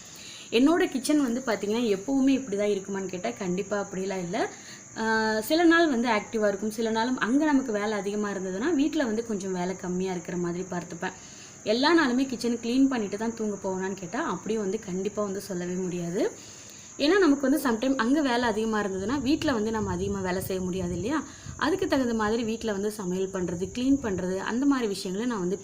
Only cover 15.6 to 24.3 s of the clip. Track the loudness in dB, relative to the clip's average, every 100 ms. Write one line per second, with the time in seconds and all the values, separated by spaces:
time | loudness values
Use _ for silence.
15.6 | -4 -4 -4 -4 -4 -2 -2 -4 -16 -18
16.6 | -20 -20 -14 -2 2 6 6 4 4 2
17.6 | 2 0 0 2 2 4 4 2 2 0
18.6 | 0 0 0 -2 -2 -2 2 2 2 0
19.6 | 0 0 -2 -2 -2 -2 -2 -2 -2 -2
20.6 | -2 -2 -2 -2 -2 -2 -4 -12 -12 -4
21.6 | 0 0 0 2 2 0 0 0 -2 -2
22.6 | -2 -2 -2 -4 -2 -2 -2 -2 -4 -4
23.6 | -6 -2 2 2 0 -2 -2